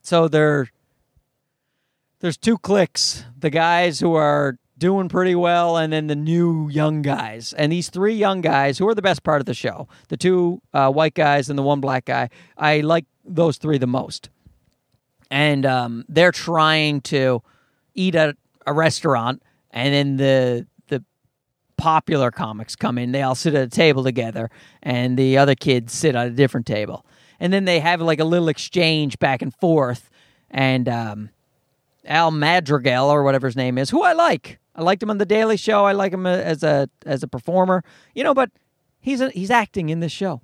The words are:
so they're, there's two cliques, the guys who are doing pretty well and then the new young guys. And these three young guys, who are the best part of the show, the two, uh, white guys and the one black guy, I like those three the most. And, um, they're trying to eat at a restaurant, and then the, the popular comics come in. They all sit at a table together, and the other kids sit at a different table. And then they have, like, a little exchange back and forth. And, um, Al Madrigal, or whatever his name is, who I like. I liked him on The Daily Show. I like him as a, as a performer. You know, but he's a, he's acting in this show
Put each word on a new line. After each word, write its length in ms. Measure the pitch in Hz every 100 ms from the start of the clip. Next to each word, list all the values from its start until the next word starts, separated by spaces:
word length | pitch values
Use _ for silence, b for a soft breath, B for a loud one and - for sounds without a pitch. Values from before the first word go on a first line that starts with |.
so 280 | - 170 165
they're, 400 | 151 151 147 127 _ _ _ _ _ _ _ _ _ _ _ _ _ _ _
there's 180 | 175 151
two 180 | - 226
cliques, 680 | - 202 170 - - - - -
the 120 | 156
guys 500 | 151 165 175 175 139
who 140 | 170
are 440 | 160 147 147 143 123 _ _
doing 320 | 170 196 185
pretty 240 | 185 185
well 420 | 175 175 175 170 165
and 160 | 160
then 140 | 156 156
the 100 | 147
new 540 | 151 170 170 165 151
young 320 | 143 151 156
guys. 500 | 143 139 113 110 113
And 180 | - 147
these 200 | 175 -
three 240 | 180 202
young 260 | 220 202 190
guys, 380 | 165 143 139 131
who 100 | 190
are 60 |
the 80 | 220
best 220 | 190 160
part 160 | - 147
of 60 | 127
the 60 |
show, 360 | 120 123 - 143 b b
the 80 | 123
two, 460 | 185 185 175 180 _
uh, 180 | 139 135
white 240 | 139 160
guys 360 | - 143 143 131
and 80 | 143
the 40 |
one 200 | 139 143
black 240 | 135 131 -
guy, 240 | 127 123 b b -
I 240 | 156 151
like 240 | 151 170 - _ -
those 320 | 165 165 139
three 180 | 156 147
the 100 | 123
most. 440 | 127 - - - _ _ _ _ _ _ _ _ _ _
And, 360 | 139 151 143 135
um, 400 | 127 120 117 -
they're 240 | 156 180
trying 680 | - - 165 156 156 151 147
to 400 | - 147 131 123 _ _ _ _ _
eat 200 | - 185
at 220 | 165 156 147 _ _ -
a 60 |
restaurant, 680 | 147 160 - 165 127 117 135 _ _ _
and 220 | 117 135
then 240 | 143 139 135
the, 480 | 135 135 127 120 - _ _
the 160 | 135 - _ _ _ _ _ _ -
popular 540 | 165 156 - 156 123
comics 460 | - 113 107 110 -
come 220 | - 123
in. 120 | 123
They 120 | 135
all 120 | 135
sit 200 | 127 170
at 120 | 147 127
a 40 |
table 340 | - 165 135
together, 460 | 131 120 113 113 113 b b b
and 360 | - 123 123 127
the 200 | 131 135
other 180 | 139 135
kids 360 | - 123 117
sit 220 | - 160
at 140 | 123 123
a 20 |
different 360 | 120 135 135 113
table. 380 | 107 104 - b b b b
And 120 | 175
then 120 | 196
they 160 | 190 170
have, 200 | 160 175
like, 200 | 165 151
a 40 |
little 240 | 160 175 165
exchange 680 | 147 - 170 165 156 147 -
back 240 | 147 131
and 100 | -
forth. 560 | - 180 160 127 120 _ b b b b
And, 400 | 131 135 131 123
um, 420 | 117 113 104 107 _ _ _ _ _ _ _
Al 260 | - 156 170
Madrigal, 800 | 156 147 180 147 147 127 123 139
or 140 | 147
whatever 240 | 139 135 131
his 80 | 120
name 200 | 127 127
is, 120 | 135
who 140 | 285
I 80 | 359
like. 480 | 330 339 165 - - _ -
I 60 |
liked 200 | 165 190
him 80 | 214
on 80 | 208
The 80 | 196
Daily 300 | 214 220 214
Show. 280 | - 208
I 80 | 202
like 200 | 196 196
him 140 | 185 185
as 360 | 180 - 156
a, 260 | 156 143 139 _
as 200 | 151 139
a 40 | 139
performer. 540 | 131 143 180 185 185 b b b
You 80 | -
know, 120 | 302
but 180 | 269 247 _ _ _ _ _
he's 200 | 254 269
a, 100 | 262
he's 200 | - 190
acting 380 | 240 208 208 160
in 100 | 165
this 140 | 165
show 280 | - 190 135